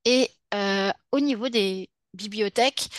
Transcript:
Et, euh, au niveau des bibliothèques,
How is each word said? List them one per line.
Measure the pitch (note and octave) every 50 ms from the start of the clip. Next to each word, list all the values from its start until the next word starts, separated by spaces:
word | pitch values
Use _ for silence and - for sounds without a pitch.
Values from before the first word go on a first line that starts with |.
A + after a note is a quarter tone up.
| _
Et, | A3+ B3+ B3+ C4 - - _ _ _ -
euh, | G3+ G3 G3 G3 G3 G3 - - - _ _ -
au | C#4+
niveau | C#4+ C#4+ C4 G3+ A3+ C4
des | A#3 A3+ G3 F#3+ F#3+ F#3+ F#3 - _ _ _ _ -
bibliothèques, | F3+ G3+ G#3 G3+ G#3+ G#3+ G3+ - - A#3 C4 - - - - -